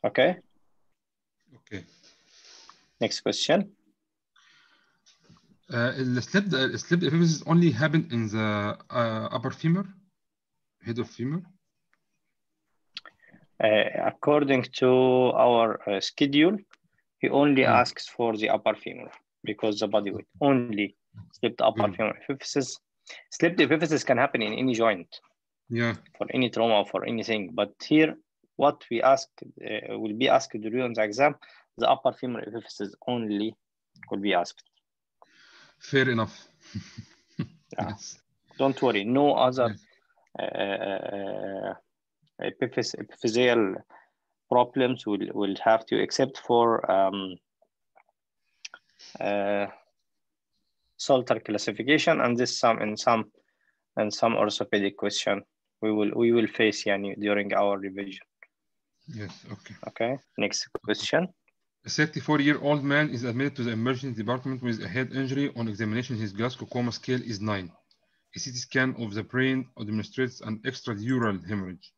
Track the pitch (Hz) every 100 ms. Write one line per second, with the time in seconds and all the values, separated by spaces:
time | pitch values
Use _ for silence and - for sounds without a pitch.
0 | 107 - 143 180 _ _ _ _ _ _
1 | _ _ _ _ _ 123 _ 101 85 _
2 | _ _ _ _ - - - _ _ _
3 | 110 - - - - 170 196 _ _ _
4 | _ _ _ _ _ _ _ _ _ _
5 | _ _ _ - _ _ _ 120 123 131
6 | 127 123 117 196 202 135 190 110 - 170
7 | 143 165 170 151 - 165 170 113 156 156
8 | - 120 110 110 107 104 104 101 - 123
9 | 117 110 110 127 123 - 160 180 196 -
10 | _ _ _ _ _ _ _ _ 117 117
11 | 117 - 123 165 - _ _ _ _ _
12 | _ _ _ _ _ _ _ _ _ -
13 | - _ _ - _ _ 110 107 107 -
14 | - - - 147 139 135 123 - 131 127
15 | 127 127 123 - 123 120 113 - - 98
16 | - - 143 143 165 208 - _ _ _
17 | _ _ 131 135 147 135 131 120 123 -
18 | - - 117 107 110 107 110 104 - 85
19 | 80 - _ _ - 104 110 104 107 104
20 | 101 98 - - 143 131 120 104 98 _
21 | _ - - - 123 120 117 110 104 92
22 | 107 - - 135 - 147 127 - _ _
23 | - - _ - 170 175 135 156 160 147
24 | - 120 135 123 107 107 131 113 113 95
25 | 85 - _ _ _ _ _ 117 117 113
26 | _ - - 127 123 - 113 104 98 113
27 | - 117 107 107 90 - 104 _ - 156
28 | 156 - _ _ _ - 139 143 - 117
29 | 127 135 - - - - - 107 113 110
30 | 110 110 131 - - 113 107 120 123 113
31 | 107 107 147 143 - - _ - - 127
32 | 127 120 127 117 104 113 - - 101 101
33 | - 123 110 101 110 - _ _ _ _
34 | - 101 101 90 85 - _ _ _ _
35 | _ _ _ _ _ - - _ - 139
36 | 127 117 107 - - _ - 101 - -
37 | - _ _ - - _ _ - 90 101
38 | - - _ _ _ - 135 131 135 104
39 | 104 131 143 - 127 127 117 104 _ _
40 | _ _ _ - - - 98 98 98 98
41 | - 101 98 101 98 98 98 95 _ _
42 | _ _ _ - - - 127 127 110 -
43 | - - 120 113 123 117 98 92 - -
44 | _ _ _ _ _ 123 123 135 123 123
45 | - 101 - 98 101 95 - 110 - -
46 | - - 131 - - 120 117 113 - 95
47 | 98 98 95 90 _ _ _ _ _ _
48 | _ _ _ _ _ _ - - _ _
49 | - - 101 101 101 101 101 - _ _
50 | _ _ _ _ _ _ _ _ _ _
51 | - 131 123 110 - 104 - 104 117 151
52 | 170 156 123 120 123 - 120 110 107 107
53 | - 113 107 _ _ _ _ _ _ -
54 | 107 - 117 107 107 - 104 104 98 -
55 | 101 - - 101 - _ _ _ 110 107
56 | 104 117 117 117 110 - 110 104 107 98
57 | 101 98 104 104 101 98 101 101 98 95
58 | 98 95 _ _ - _ _ _ _ _
59 | - 117 98 - - 101 - 92 - -
60 | 117 135 _ - 104 - - - - 104
61 | - 151 180 _ _ _ _ _ - -
62 | 151 - 123 151 143 147 143 147 139 143
63 | 151 123 123 117 139 135 120 110 120 127
64 | 135 110 107 123 135 131 123 110 98 110
65 | 131 131 135 135 143 117 113 101 110 110
66 | 127 113 110 98 120 123 107 123 120 110
67 | - 127 120 104 107 101 87 _ _ _
68 | _ _ _ - 135 123 - 135 131 120
69 | 113 104 101 127 131 131 127 - 104 107
70 | 101 - 127 - 107 107 131 127 - 101
71 | 113 131 113 98 82 104 92 87 -